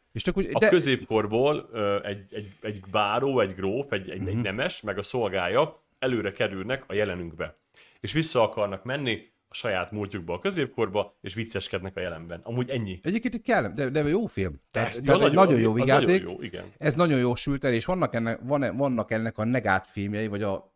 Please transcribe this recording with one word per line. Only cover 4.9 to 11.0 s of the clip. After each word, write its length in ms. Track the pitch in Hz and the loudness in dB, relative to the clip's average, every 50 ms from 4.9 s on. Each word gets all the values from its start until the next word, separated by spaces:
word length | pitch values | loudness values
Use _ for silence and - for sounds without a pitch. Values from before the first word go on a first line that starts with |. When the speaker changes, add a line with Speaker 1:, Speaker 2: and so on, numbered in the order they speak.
| 95 | -4
Speaker 2:
a 60 | 101 98 | -4 -4
szolgája 800 | - - 127 113 98 92 95 87 87 101 127 156 156 - _ _ _ _ _ | -4 -2 -2 -2 0 0 0 0 2 2 2 2 2 -2 _ _ _ _ _
előre 320 | - 135 123 110 95 98 | -2 0 0 0 -2 -4
kerülnek 520 | 95 - 120 104 95 92 95 113 131 131 - | -2 -2 -2 -2 -2 -6 -4 -6 -6 -6 -6
a 60 | - 95 | -4 0
jelenünkbe. 600 | 101 104 101 90 90 87 85 82 82 80 80 - _ _ _ _ - - _ _ _ | 0 0 0 -2 -6 -6 -8 -6 -8 -8 -8 -8 _ _ _ _ -20 -20 _ _ _
És 120 | - 98 | -10 -2
vissza 300 | - 156 156 - - 123 110 | -2 0 0 2 4 4 4
akarnak 400 | 104 - 113 104 101 95 95 - | 4 2 -2 -2 -2 -2 -8 -6
menni 460 | 120 131 147 143 123 107 - - _ _ _ _ | -6 -6 -2 -2 -2 -2 -4 -6 _ _ _ _
a 60 | _ - | _ -14
saját 380 | - - 117 98 92 87 - | -6 -4 -2 -2 -2 -2 -4
múltjukba, 420 | 104 107 104 92 - 101 85 85 87 | -4 -6 -6 -4 -6 -8 -6 -4 -6
a 60 | 90 | -2
középkorba, 760 | - 196 190 170 139 123 - - 113 98 92 104 | -2 -2 0 0 -2 -2 0 -2 -2 2 2 0